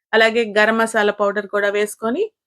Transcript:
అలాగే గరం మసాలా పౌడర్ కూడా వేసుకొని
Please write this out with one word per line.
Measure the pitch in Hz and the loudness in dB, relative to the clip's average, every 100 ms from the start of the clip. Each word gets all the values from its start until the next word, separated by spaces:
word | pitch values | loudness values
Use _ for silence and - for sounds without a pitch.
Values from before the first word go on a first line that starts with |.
| _ | _
అలాగే | 220 226 226 220 202 | 2 2 2 0 2
గరం | 214 226 | 2 2
మసాలా | 226 226 208 | 0 0 0
పౌడర్ | 202 202 202 196 | 0 -2 -2 -4
కూడా | 202 202 | -2 -2
వేసుకొని | 202 208 - 226 285 427 _ | -2 -4 -4 -6 -4 -6 _